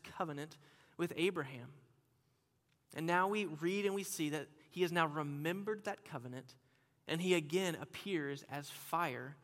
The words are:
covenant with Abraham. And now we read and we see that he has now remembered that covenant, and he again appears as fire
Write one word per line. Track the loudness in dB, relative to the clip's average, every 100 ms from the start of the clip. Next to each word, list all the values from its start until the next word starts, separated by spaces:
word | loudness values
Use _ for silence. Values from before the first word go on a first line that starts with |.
| -6 -4
covenant | -4 -4 -10 -14 -20 -20 -10 -2
with | -2 2
Abraham. | 2 2 -2 -6 -12 -16 -20 _ _ _ _ _ _ _ _ _ -12
And | -4
now | 4 4 4
we | 2 0
read | 0 0 2
and | 2 0
we |
see | -2 -2 0
that | 0 -4 -12 -6
he | 0
has | 2
now | 4 4
remembered | 2 -2 -2 -2 -2 -2 -4
that | -4 -6
covenant, | -8 -10 -8 -10 -12 -20 _ _ _ _ -4
and | 2
he | 4
again | 4 4 2 2 -2
appears | -6 -8 -2 -2 0 -4 -6
as | -8 -8
fire | -12 -2 0 2 0 -6 -12